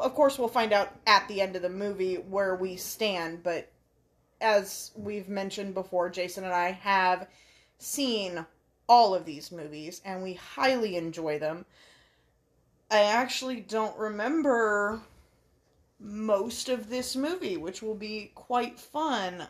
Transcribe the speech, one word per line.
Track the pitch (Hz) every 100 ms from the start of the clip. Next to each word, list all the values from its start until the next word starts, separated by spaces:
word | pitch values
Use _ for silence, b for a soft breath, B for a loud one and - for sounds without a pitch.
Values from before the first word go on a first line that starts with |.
of | 254
course, | 254 285 277
we'll | 240
find | 247 226
out | 202 190 -
at | - 208 -
the | 202
end | 190 185
of |
the | 180
movie | 185 208 190 185
where | 180 185 190 196
we | 185 185 180
stand, | - - 220 185 165 170
but | 175 165 - _ _ _ _ _ _ -
as | 220 208 190 - -
we've | 220 202 208 185
mentioned | 202 196 202 196
before, | 190 185 180 175
Jason | 180 180 185
and | 190
I | 180 175
have | 185 202 196 185 180 190 b b b b b
seen | - - 277 220 190 175 160 _ _ _ -
all | 240 226 185
of |
these | 165 147 -
movies, | 170 151 151 151 180
and | 196 185
we | 185
highly | 180 - - 269 262 220
enjoy | 180 165 160 160 151
them. | 151 165 185 b b b b b b b _ _ _ _ -
I | 214
actually | 208 226 254 - 262 247
don't | 190 220 220 -
remember | 220 208 220 320 285 240 220 208 202 220 - b b b b _ _ _ _ _
most | 208 208 214 202 220 - -
of | 247 208
this | 254 247 254
movie, | 285 370 294 175
which | 160 185
will | 220 208
be | 208 214 208 -
quite | - 247 247 -
fun. | - 294 311 240 190 180